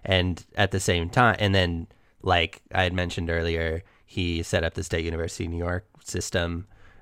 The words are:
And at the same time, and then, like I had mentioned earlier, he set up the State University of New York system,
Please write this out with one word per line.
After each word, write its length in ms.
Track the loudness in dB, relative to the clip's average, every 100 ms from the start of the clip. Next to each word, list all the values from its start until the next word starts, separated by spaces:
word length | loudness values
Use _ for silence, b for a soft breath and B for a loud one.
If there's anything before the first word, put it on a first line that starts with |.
And 420 | 0 2 2 -2 -6 -2
at 160 | 0
the 80 | 0
same 300 | 0 0 2
time, 260 | 4 4 4
and 160 | 2 4
then, 320 | 2 0 -6 b b b
like 400 | 2 2 2 -4 -6
I 100 | 0
had 100 | 0
mentioned 360 | 0 -2 -2 -2
earlier, 540 | 0 0 0 -2 -4 -8 b b
he 380 | -2 0 0
set 200 | 0 0
up 120 | 0 -2
the 80 |
State 220 | -4 -2 -2
University 400 | -4 -4 -4 -6
of 60 |
New 60 | -4
York 280 | -4 -4 -6 -18
system, 640 | -10 -8 -4 -2 -2 -4 -8 b b b